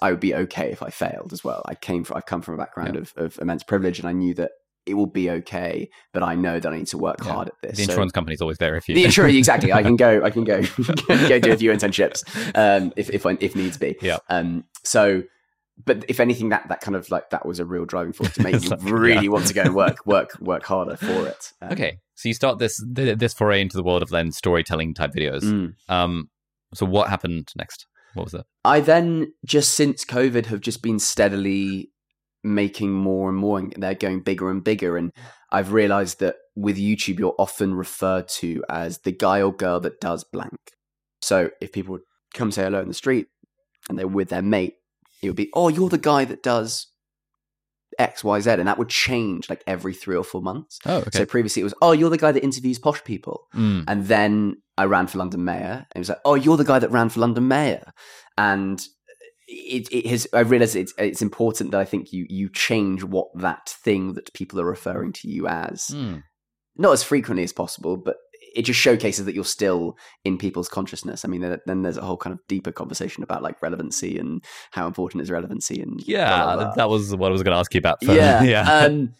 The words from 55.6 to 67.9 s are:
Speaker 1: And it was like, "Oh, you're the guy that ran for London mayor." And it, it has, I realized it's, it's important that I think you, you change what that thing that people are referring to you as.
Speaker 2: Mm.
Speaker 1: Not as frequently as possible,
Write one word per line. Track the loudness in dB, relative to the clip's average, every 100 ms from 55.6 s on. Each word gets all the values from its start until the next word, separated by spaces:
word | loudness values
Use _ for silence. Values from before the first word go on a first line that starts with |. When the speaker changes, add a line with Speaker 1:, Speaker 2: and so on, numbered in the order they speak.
| -6 -10 -10
Speaker 1:
And | -10
it |
was | -6
like, | -2 2
"Oh, | 4
you're | 6 4
the | 4
guy | 4
that | 4
ran | 2 2
for | 2
London | 0 2 2
mayor." | 2 0 -2 -8 _ -20 -20 _ 0
And | 2 2 -2 -6 -10 _ _ _ -20 _ -20
it, | -18 -8 -8 -4
it | -4 -2
has, | -2 0
I | 2
realized | 4 4 2 -2
it's, | -4 -2
it's | -4 -2
important | -4 0 -2 -2 -2
that | -2
I | -2
think | -4 -6
you, | -10 -8
you | -6 -6
change | -4 -2 0 0 -2
what | -2 -2 -4 -4
that | -4 -4 -10
thing | -6 0 0 -2
that | -8 -14
people | -12 -8 -4
are | -4
referring | -4 -6 -6 -8
to | -10 -10
you | -6 -4
as. | -4 -6 -10 -10
Speaker 2:
Mm. | -8 -8 -10 -16 _ _ _ _ 0
Speaker 1:
Not | 4
as | 4
frequently | 2 0 0 -2
as | -2
possible, | -4 -8 -6 -6